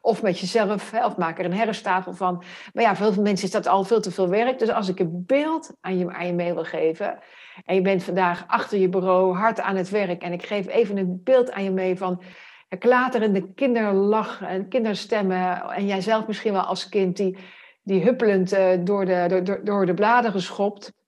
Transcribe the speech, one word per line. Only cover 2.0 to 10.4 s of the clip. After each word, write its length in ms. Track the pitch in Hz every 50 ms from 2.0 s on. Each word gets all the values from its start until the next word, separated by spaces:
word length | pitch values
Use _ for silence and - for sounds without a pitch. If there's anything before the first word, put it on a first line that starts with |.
| 185 - 185
van. 300 | - 190 180 180 175 - - - - - - -
Maar 100 | - 233
ja, 120 | 214 190
voor 100 | 175 202
heel 80 | 220 185
veel 100 | 202 202
mensen 220 | 208 202 180 208
is 80 | 180 -
dat 140 | 208 -
al 160 | - 185 196 190
veel 180 | 190 233 214
te 100 | - 190
veel 160 | 175 - 190 175
werk. 300 | 190 214 233 254 254 254
Dus 100 | 233 214
als 180 | - - 202 185
ik 100 | 180 190
een 240 | 185 160 170 180 180
beeld 460 | - 262 285 294 311 320 311 311 - - _
aan 160 | - 180 190
je, 120 | 180 180 175 -
aan 120 | - 175
je 60 | 180 175
mee 200 | 175 175 175 175
wil 100 | 165 160
geven... 540 | 160 - 160 160 160 165 - 202 - - - - - - - - - - - -
En 100 | - 185
je 60 | 190
bent 220 | 185 196 196 180 185
vandaag 400 | - 180 190 185 175 175 - -
achter 300 | - - - - - 208
je 120 | 202 190 180
bureau 460 | 185 190 180 190 185 185 185 185 180
hard 240 | 180 214 226 220 -
aan 160 | 180 190 190
het 140 | 190 180 185
werk. 320 | 196 214 202 180 175 175
En 100 | - 175 175
ik 100 | 175